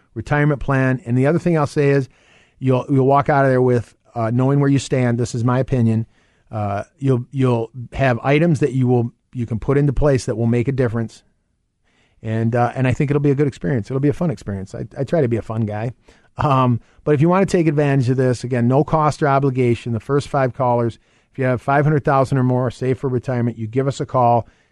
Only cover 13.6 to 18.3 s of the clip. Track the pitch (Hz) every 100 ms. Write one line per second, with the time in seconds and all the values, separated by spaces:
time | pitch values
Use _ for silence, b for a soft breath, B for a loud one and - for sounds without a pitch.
13.6 | 170 127 - 131 143 - 175 107 - 98
14.6 | 98 - 120 - 135 170 123 110 - 113
15.6 | 104 104 120 - b b b - 147 131
16.6 | 127 117 b b 143 143 165 185 196 180
17.6 | 160 147 143 139 120 131 127